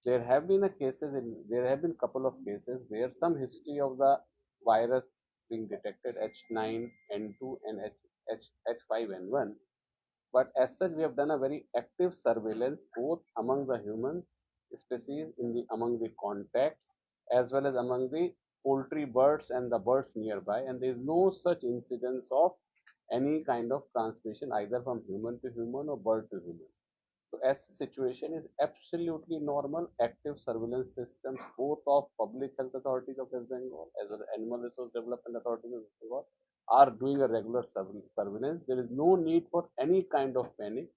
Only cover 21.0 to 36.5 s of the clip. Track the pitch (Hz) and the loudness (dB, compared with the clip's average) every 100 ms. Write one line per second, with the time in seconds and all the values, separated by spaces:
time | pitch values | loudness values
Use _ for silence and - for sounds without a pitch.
21 | 131 165 190 185 175 165 120 123 - 120 | 0 4 4 4 0 0 0 -2 -4 -4
22 | 123 127 - 131 165 - _ _ - _ | -2 -4 0 4 4 4 _ _ -20 _
23 | _ - 135 156 151 120 117 139 - 120 | _ -2 0 0 0 -2 0 -4 -2 -2
24 | 110 107 113 104 143 110 104 123 127 120 | -2 -4 -10 -8 -4 -4 -2 -4 -2 -6
25 | 101 98 113 120 127 117 117 135 151 131 | -6 -6 -6 -6 -10 -8 -6 -6 -6 -4
26 | 101 110 - 98 85 85 80 _ _ _ | 0 0 0 -12 -10 -14 -18 _ _ _
27 | _ _ _ - 131 139 - - 139 - | _ _ _ 0 2 2 -4 -10 -10 -2
28 | 131 131 151 165 170 - 151 - - 170 | -2 -2 -8 -8 -10 -2 -2 -2 -8 -4
29 | 170 156 160 160 147 143 139 160 175 - | -4 -4 -6 -4 0 -2 -2 -4 -6 0
30 | 117 - 147 143 - 113 117 127 127 - | 0 0 -8 -6 -4 -4 -2 -4 -4 -8
31 | 120 - 131 131 - - 139 147 - 143 | -10 -10 -10 -10 -12 -4 -2 0 4 4
32 | 139 - 107 123 135 - 131 131 135 127 | 4 -4 -4 -2 -8 -6 -6 -4 -2 -2
33 | 127 135 131 127 120 127 127 147 165 - | -4 -10 -8 -8 -8 -8 -8 -10 -12 -10
34 | 104 107 107 107 113 120 120 120 120 117 | -8 -8 -8 -6 -4 -6 -6 -8 -8 -8
35 | 113 120 - 117 120 117 117 120 107 _ | -6 -8 -6 -6 -4 -4 -6 -12 -12 _
36 | 113 131 - _ _ | -8 -8 -8 _ _